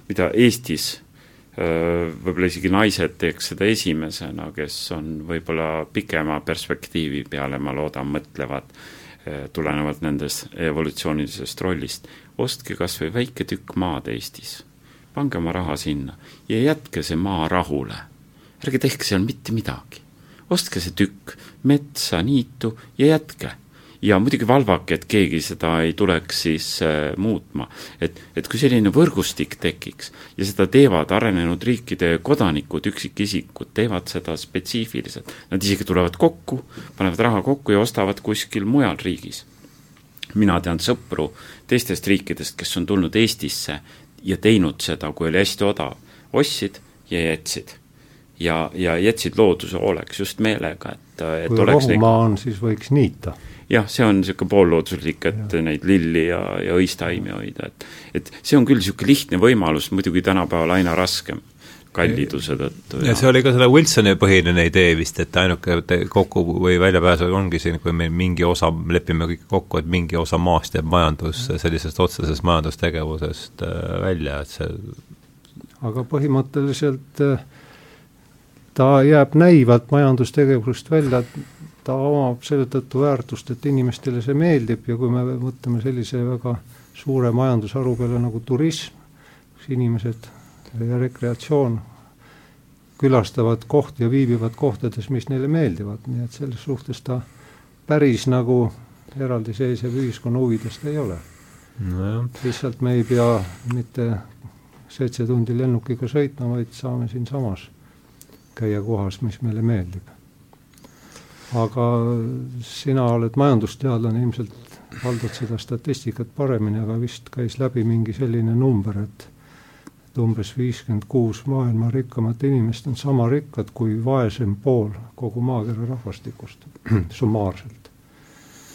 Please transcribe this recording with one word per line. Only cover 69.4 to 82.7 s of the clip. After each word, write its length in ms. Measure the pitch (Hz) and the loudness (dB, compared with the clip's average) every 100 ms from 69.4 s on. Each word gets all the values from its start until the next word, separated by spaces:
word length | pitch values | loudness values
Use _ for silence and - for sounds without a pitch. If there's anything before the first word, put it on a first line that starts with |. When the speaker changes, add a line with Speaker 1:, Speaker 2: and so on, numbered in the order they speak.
| - | -2
Speaker 3:
kokku, 300 | 98 - 87 | -4 -2 -4
et 100 | 80 | 0
mingi 280 | 90 85 85 | -2 0 -2
osa 240 | 80 85 | 0 0
maast 320 | 90 80 - | 2 2 0
jääb 160 | 80 78 | -4 2
majandus-, 640 | 87 80 78 82 78 - 85 | 2 2 0 -4 -4 -6 -2
sellisest 400 | 82 82 82 - | -2 -2 -4 0
otsesest 420 | 90 - 76 78 | 0 0 -4 0
majandustegevusest, 1160 | 87 82 78 - 85 80 78 78 - - - - | 2 2 0 -2 -2 -2 -4 -6 -6 -8 -14 -10
äh, 380 | 87 87 85 90 92 | -8 -6 -6 -4 -2
välja, 320 | 87 71 71 | -2 -4 -6
et 160 | 73 - | -8 -8
see 140 | 80 82 - - - - _ - _ - - - | -8 -8 -12 -16 -20 -20 _ -20 _ -20 -20 -10
Speaker 2:
Aga 180 | 117 120 123 | -6 -6 -2
põhimõtteliselt, 1120 | 147 143 135 135 143 139 131 151 131 - - | -2 2 2 0 -2 -2 0 -2 -2 -6 0
äh, 200 | 143 131 - - - - - - _ _ _ _ _ _ - | 0 0 -4 -20 -20 -20 -20 -20 _ _ _ _ _ _ -6
ta 300 | - 135 139 | 2 6 8
jääb 320 | 139 151 139 151 | 8 8 6 8
näivalt 560 | 175 160 120 120 - | 10 10 8 6 6
majandustegevusest 1000 | 143 139 127 120 147 135 127 117 110 - | 4 4 4 2 2 4 4 0 -4 0
välja, 320 | 160 143 127 120 147 135 - 156 - | 2 2 0 -2 -8 -16 -18 -20 -12
ta 120 | - 131 | -6 -2
omab 480 | 143 147 131 123 - | 2 2 2 -2 -2
selle 180 | 147 127 | 0 0